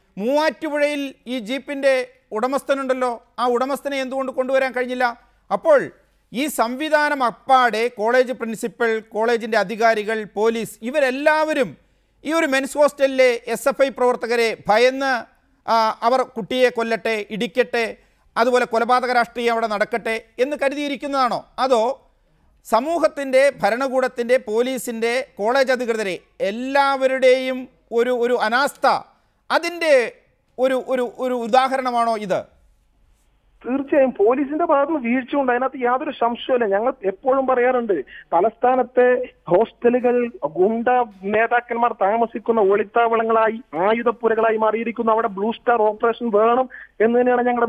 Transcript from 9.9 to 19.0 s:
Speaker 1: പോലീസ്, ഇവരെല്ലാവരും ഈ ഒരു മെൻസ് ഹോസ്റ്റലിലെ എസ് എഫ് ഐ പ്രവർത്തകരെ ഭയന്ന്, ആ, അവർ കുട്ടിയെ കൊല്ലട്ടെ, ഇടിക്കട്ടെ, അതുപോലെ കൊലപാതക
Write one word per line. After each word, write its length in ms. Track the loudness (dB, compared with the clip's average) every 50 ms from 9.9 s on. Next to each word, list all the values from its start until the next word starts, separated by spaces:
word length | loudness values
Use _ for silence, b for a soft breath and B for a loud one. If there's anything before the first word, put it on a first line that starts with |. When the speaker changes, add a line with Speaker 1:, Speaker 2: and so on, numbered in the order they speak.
| 2 2 0 -4 -4 -6 -6 -8 -4 -2
Speaker 1:
പോലീസ്, 360 | 0 0 0 -2 -4 -8 -10 -10 -10 -4
ഇവരെല്ലാവരും 840 | -2 0 0 0 -2 0 0 0 2 2 0 0 0 -2 -2 -4 -6 -12 _ _ _ _ _ _ _ _ -6
ഈ 80 | -2 -2 0
ഒരു 100 | 0 0 0
മെൻസ് 240 | -2 -4 -4 0 2
ഹോസ്റ്റലിലെ 500 | 2 2 2 0 0 0 2 4 4 2 2 0 -4 -6 -6
എസ് 140 | -2 -2 -2 0
എഫ് 120 | 2 0
ഐ 20 | 0 0 0
പ്രവർത്തകരെ 500 | 0 0 0 -2 -2 -2 0 0 0 0 -2 -4 0 2
ഭയന്ന്, 440 | 4 4 4 4 2 0 -2 -2 -2 -4 -6 -10 _ _ _ _ _ _ _ 0 2
ആ, 20 | 2 2 2 0 0 0
അവർ 140 | 2 2 2 0 -2 -6
കുട്ടിയെ 320 | -10 -8 -4 0 2 2 2 2
കൊല്ലട്ടെ, 400 | 0 -2 -2 -2 -2 -2 -2 -4 -4 -4 -8 -6
ഇടിക്കട്ടെ, 480 | -6 -6 -2 -2 -2 -2 0 -2 -2 -4 -4 -6 -10 _ _ _ _ _ _ _ 0
അതുപോലെ 280 | 2 2 2 2 2 0 0
കൊലപാതക 360 | -2 0 2 2 2